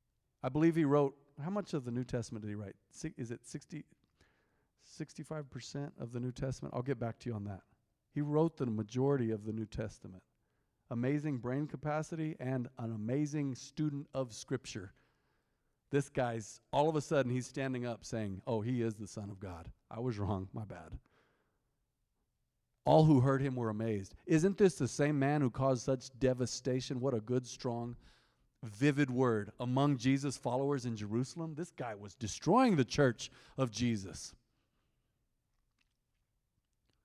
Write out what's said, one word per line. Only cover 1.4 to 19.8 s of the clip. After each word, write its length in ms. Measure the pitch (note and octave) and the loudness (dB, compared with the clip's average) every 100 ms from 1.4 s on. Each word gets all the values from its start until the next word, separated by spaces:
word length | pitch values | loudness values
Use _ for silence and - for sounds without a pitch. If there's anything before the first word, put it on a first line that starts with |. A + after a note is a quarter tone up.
how 80 | D3+ | -6
much 240 | G#3 F3+ | -6 -4
of 100 | D#3 | -4
the 80 | B2 | -4
New 140 | A#2+ B2 | -4 -2
Testament 380 | B2 A2 A2+ | -4 -4 -8
did 60 | G#2+ | -8
he 60 | G#2 | -8
write? 220 | G2 - _ | -10 -14 _
Si-, 220 | - D#3+ - | -12 -12 -8
is 140 | A2+ | -10
it 140 | A#2 - | -10 -12
sixty, 380 | D3 - D#3+ - _ _ _ _ _ _ _ _ _ | -14 -12 -16 -16 _ _ _ _ _ _ _ _ _
sixty-five 640 | _ - D3+ - D3+ D#3 C#3 | _ -12 -12 -10 -10 -8 -8
percent 440 | A#2+ - C#3+ C#3+ - | -12 -10 -8 -8 -8
of 140 | A#2+ | -8
the 60 | A#2+ | -6
New 100 | B2 | -6
Testament? 420 | B2 C3+ B2+ C#3+ | -4 -6 -6 -6
I'll 80 | B2+ | -4
get 180 | B2 A#2+ | -2 -2
back 200 | A#2 - | -4 -6
to 100 | A#2+ | -6
you 60 | G#2+ | -4
on 80 | |
that. 180 | G2+ F#2+ _ _ _ _ _ | -6 -8 _ _ _ _ _
He 80 | C#3+ | -4
wrote 340 | D3 D3 D#3+ - | 2 4 4 2
the 100 | B2+ | -2
majority 640 | G#2+ G#2+ B2 C3+ C#3 A2+ | -2 -2 0 2 2 2
of 120 | G#2+ | -2
the 80 | G#2+ | -4
New 140 | A2 G#2+ | -6 -6
Testament. 580 | - A2 - G2+ F#2 _ _ _ _ _ _ - | -6 -8 -8 -18 -18 _ _ _ _ _ _ -8
Amazing 500 | A#2+ B2+ D3 D3+ B2+ | -2 0 0 0 -2
brain 280 | A#2+ C3+ D3+ | -2 -2 -4
capacity 680 | C3+ D3+ D3+ D#3 E3 D#3 - | -4 -4 -2 -4 -4 -6 -4
and 300 | C3 C3 A#2+ - | -4 -2 -4 -6
an 160 | A#2 | -6
amazing 640 | A2 G#2+ C3+ D3 D3+ C#3 A#2+ | -4 0 0 0 0 -2 -4
student 520 | - - D3+ C#3+ D3+ | -10 -2 -2 -2 -6
of 180 | C3+ B2+ | -4 -4
Scripture. 640 | G#2+ - B2+ - - F#2+ - _ _ _ _ _ _ _ _ - | -6 -4 -4 -4 -10 -10 -16 _ _ _ _ _ _ _ _ -2
This 180 | C#3 - | 0 0
guy's, 500 | - B2 A2+ G#2 - - | -2 -2 -2 -8 -14 -2
all 180 | C3+ D3+ | 2 4
of 60 | D#3 | 2
a 60 | |
sudden, 300 | - D3 B2+ | 2 2 2
he's 160 | B2+ A#2 | 0 -2
standing 380 | - C3+ B2+ A#2+ | -4 -4 -2 -4
up 180 | A2+ | -6
saying, 380 | - A#2 G#2 F#2 - | -6 -4 -4 -6 -2
"Oh, 160 | A2+ | -2
he 200 | A2 B2+ | 0 0
is 140 | A2+ G#2 | 0 -2
the 120 | G#2 | -10
Son 220 | - G2+ | -10 -10
of 100 | G2 | -10
God. 320 | G2 E2+ E2 - | -12 -12 -14 -18